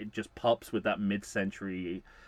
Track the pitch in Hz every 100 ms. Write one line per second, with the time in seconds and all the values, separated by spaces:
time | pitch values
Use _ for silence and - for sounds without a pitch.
0 | 107 110 104 - - 117 - 110 107 98
1 | 101 101 - 107 98 - 98 92 87 92
2 | - -